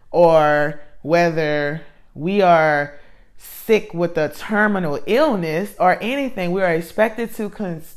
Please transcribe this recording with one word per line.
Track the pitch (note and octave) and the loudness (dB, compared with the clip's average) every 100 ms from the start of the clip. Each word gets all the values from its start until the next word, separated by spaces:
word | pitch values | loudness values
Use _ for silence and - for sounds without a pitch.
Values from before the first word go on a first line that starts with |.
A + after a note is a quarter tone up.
| - | -4
or | D3+ E3+ D#3+ D3+ D3 D3 D3+ - - | 4 6 6 6 2 0 -4 -12 -12
whether | C#3+ E3+ E3+ D#3 D3+ D3 D3 D#3 - - - | 0 2 2 0 -2 -2 -2 -6 -12 -20 -20
we | C3 D#3+ G3+ | -8 -4 2
are | F3+ E3+ D#3 D3 C#3+ - - - - - | 6 6 4 0 -2 -10 -20 -20 -20 -20
sick | - - - G#3+ - | -20 -8 0 0 0
with | E3 E3+ E3 | -4 -4 -2
a | D3+ | -4
terminal | - - G#3 G#3+ G3+ E3 C#3+ - | -4 -4 0 0 0 -2 -4 0
illness | A3+ D#4 G#3 E3 D#3 G3+ - | 2 2 0 -2 -4 -4 0
or | F3+ F3 | 2 2
anything, | G#3 C#4 C4+ - F3 | -2 -4 -4 -4 -4
we | F#3 | 0
are | F#3 | 0
expected | E3 E3 - A3 A3 A3+ | -2 -2 -2 -2 -2 -8
to | - G#3 | -6 -8
con-, | - G3 E3 D#3+ | -6 -8 -8 -12